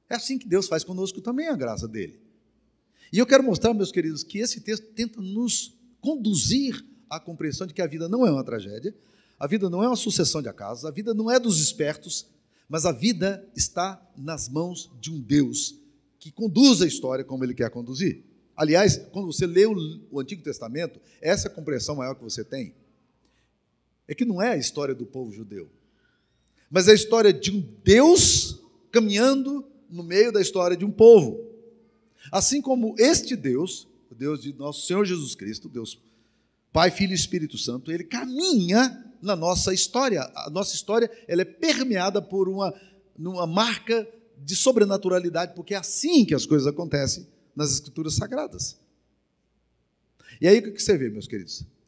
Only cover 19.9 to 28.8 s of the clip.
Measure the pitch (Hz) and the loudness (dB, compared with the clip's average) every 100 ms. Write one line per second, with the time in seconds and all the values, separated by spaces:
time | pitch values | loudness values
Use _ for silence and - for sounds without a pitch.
19.9 | 160 - 139 131 190 147 131 113 139 170 | -10 -12 -10 -10 -10 -12 -12 -10 -8 -8
20.9 | - _ _ 156 180 208 - 151 131 123 | -10 _ _ -2 -2 -2 -10 -8 -6 -6
21.9 | 147 131 131 117 117 107 135 107 - _ | -8 -8 -10 -12 -12 -10 -10 -12 -14 _
22.9 | _ _ _ _ _ _ _ _ _ _ | _ _ _ _ _ _ _ _ _ _
23.9 | _ - 147 240 180 233 180 120 - 139 | _ -12 -4 -2 0 0 -2 -4 -4 -6
24.9 | 120 104 131 120 104 107 98 78 _ _ | -6 -10 -12 -12 -14 -16 -16 -18 _ _
25.9 | _ _ _ _ _ _ _ - 185 180 | _ _ _ _ _ _ _ -4 2 8
26.9 | 214 - 233 208 - - 202 139 - 180 | 8 6 4 6 4 0 -4 -6 -2 6
27.9 | 214 302 359 - - - - _ _ | 8 8 8 6 4 0 -8 _ _